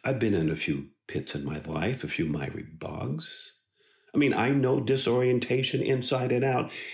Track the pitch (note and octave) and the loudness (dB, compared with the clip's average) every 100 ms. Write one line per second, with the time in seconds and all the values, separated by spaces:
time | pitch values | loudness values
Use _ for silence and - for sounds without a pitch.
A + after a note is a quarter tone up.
0 | - C3 A2+ F2+ D#2+ D#2+ - C#2 C#2 _ | -4 0 2 2 2 0 -2 -4 -6 _
1 | - D2 C#2+ D2 C#2+ D2+ D#2+ D#2+ F#2 C3+ | -8 -6 -6 -6 -6 -6 -6 -4 -2 -2
2 | - - D#2+ D2+ C#2 - - E2 D#2 D#2 | -4 -4 -2 -2 -4 -8 -12 -12 -10 -8
3 | B2 D3+ - - - - _ _ _ _ | -6 -6 -8 -12 -16 -20 _ _ _ _
4 | _ - C#3+ - B2+ C#3 B2+ C3 A2+ C3+ | _ 2 4 4 2 4 4 4 4 2
5 | B2 A#2+ B2+ B2 - C3 C3 C3 - C3 | 4 4 4 2 2 0 2 0 2 0
6 | B2 C3 B2+ B2 C3+ B2+ G#2 - - | 0 0 2 2 2 0 -2 -6 -12